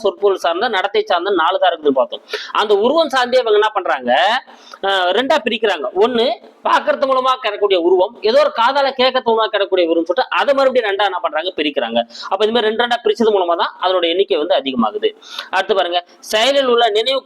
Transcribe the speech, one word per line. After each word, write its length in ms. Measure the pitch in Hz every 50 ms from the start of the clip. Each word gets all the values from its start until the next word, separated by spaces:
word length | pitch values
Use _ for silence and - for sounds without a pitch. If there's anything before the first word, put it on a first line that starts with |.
| 226
சொற்பொருள் 400 | 196 180 - 202 202 190 175 -
சார்ந்த, 220 | 175 170 180 220 254 220 185
நடத்தை 260 | 185 196 - 214 208 -
சார்ந்த 220 | 190 175 170 196 208 170
நாலு 200 | 160 170 190 190
தான் 100 | 190 180
இருக்குதுன்னு 280 | 170 160 151 147 135 131
பார்த்தோம். 220 | 123 - 110 104 - - - - - - - -
அந்த 140 | 208 214 208 196 208
உருவம் 280 | 247 294 330 330 277 262
சார்ந்தே 240 | 262 247 240 247 254
இவங்க 200 | 233 226 214 208
என்ன 100 | 214 214 208 196
பண்றாங்க, 340 | 180 170 156 135 123 120 123 147 175 208 233 269 - - - - - - - - - 196
அஹ், 200 | 196 190 180 175 185 214
ரெண்டா 180 | 262 269 320 294 - 233
பிரிக்கிறாங்க. 400 | 233 226 - 208 185 160 131 127 - 180 208
ஒண்ணு 220 | 269 254 226 233 277 349 - - - - _ - 208
பாக்குறது 400 | 226 277 226 294 285 233 277 262
மூலமா 220 | 262 254 254 262 254 254 -
கிடைக்கக்கூடிய 340 | 214 202 - 202 196 190 175 165 175
உருவம், 260 | 190 180 180 - - - - 214
ஏதோ 80 | 233 285 302
ஒரு 60 | 277 - -
காதால 280 | 226 247 269 285 277 269 262 247
கேட்கறது 280 | 247 262 254 254 247 240
மூலமா 180 | 226 226 220 214 -
கிடைக்கக்கூடிய 320 | 196 196 185 190 185 175 165
உருவம் 160 | 165 165 165 -
சொல்லிட்டு 240 | 175 175 - - - 175
அதை 120 | 202 254 277 269
மறுபடியும் 300 | 269 262 240 254 226 208
ரெண்டா 160 | 196 196 208 196
என்ன 100 | 185 175 170
பண்றாங்க, 240 | 165 151 156 165 185 - -
பிரிக்கிறாங்க. 400 | 151 151 143 139 120 113 117 117 160 - - - - -
அப்ப 80 | 190 196 214
இந்த 80 | 214 226
மாதிரி 120 | 240 214 214
ரெண்டு 140 | 226 226 240
ரெண்டா 140 | 240 240 233 -
பிரிச்சது 260 | 214 214 - 226 226 208
மூலமா 200 | 196 180 170 170 175
தான் 100 | 226 302 - - 180
அதனோட 220 | 185 185 185 170 165 165
எண்ணிக்கை 260 | 185 196 - 196 156 151
வந்து 120 | 175 190 151
அதிகமாகுது. 500 | 135 135 131 120 113 107 104 107 110 104 - - - - - - - - -
அடுத்து 200 | 185 190 190 214 190
பாருங்க, 200 | 175 175 175 180 - _ - _ - -
செயலில் 380 | - 214 226 262 277 285 269 254 240
உள்ள 120 | 233 240 226 202 214
நினைவு 220 | 226 254 269 262 254